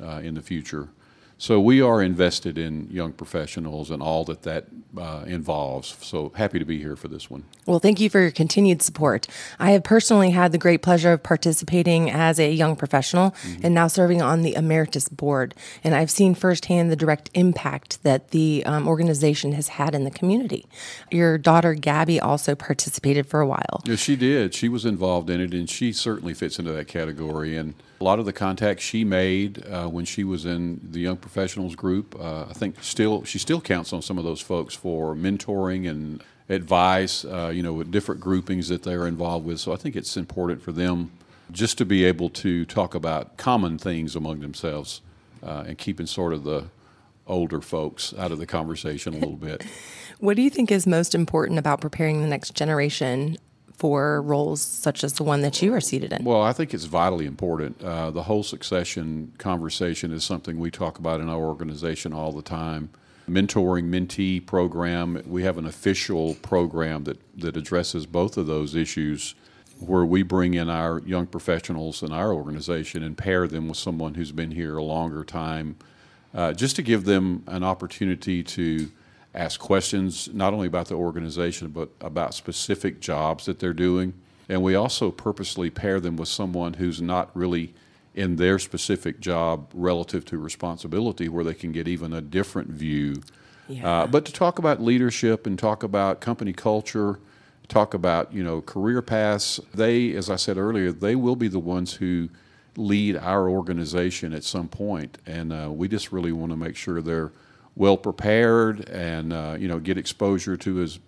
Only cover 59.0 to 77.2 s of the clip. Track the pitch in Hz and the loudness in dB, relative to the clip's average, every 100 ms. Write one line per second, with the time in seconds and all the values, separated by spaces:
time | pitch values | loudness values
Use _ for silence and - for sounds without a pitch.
59 | 80 78 78 - 98 87 80 - 90 82 | -6 -6 -10 -8 -4 -4 -4 -2 -2 -2
60 | 85 80 - 87 87 82 85 - 82 - | -6 -6 -6 -6 -6 -6 -6 -4 -6 -4
61 | 82 80 82 82 80 76 80 76 82 82 | -4 -4 -4 -4 -4 -4 -8 -6 -6 -6
62 | 80 78 78 76 - 82 82 78 76 - | -6 -6 -6 -8 -8 -8 -6 -8 -10 -14
63 | _ _ - 90 101 104 90 87 85 90 | _ _ -2 0 2 2 2 2 0 -2
64 | 90 - 95 92 - 92 90 82 87 87 | -2 -2 0 -2 0 0 2 0 -2 -2
65 | 87 85 71 90 92 85 80 - 98 95 | -2 -6 -6 -2 -2 -2 -6 -2 0 0
66 | - 85 80 76 - 90 87 82 80 78 | 0 -2 -2 -4 0 2 2 0 -2 -4
67 | 71 67 _ - 85 78 71 87 85 87 | -6 -8 _ -8 -6 -6 -2 -2 -2 -6
68 | 78 85 95 - 78 78 73 80 80 80 | -4 -2 0 -2 -2 -2 -2 -2 -2 -2
69 | 76 73 - - _ - _ - 90 92 | -4 -4 -8 -14 _ -20 _ -14 0 2
70 | 85 92 92 92 90 87 82 82 82 82 | 4 4 4 2 2 2 0 -2 -2 -4
71 | 90 90 87 85 - 85 - 80 80 73 | -4 -4 -4 -4 -2 -2 -2 -6 -6 -8
72 | 80 80 107 85 73 76 80 82 78 82 | -6 -2 -2 -2 -4 -8 -4 -4 -4 -8
73 | 80 76 95 90 85 80 80 80 - 82 | -8 -6 0 2 0 -2 -6 -6 -6 -4
74 | 78 78 76 76 82 82 78 78 78 80 | -6 -6 -8 -6 -6 -6 -6 -4 -4 -2
75 | 82 76 - 85 80 80 78 73 - _ | -4 -6 -8 -8 -6 -6 -8 -12 -18 _
76 | _ _ _ - 85 80 135 135 120 110 | _ _ _ -2 -2 0 -2 -2 2 2
77 | 92 95 | 4 4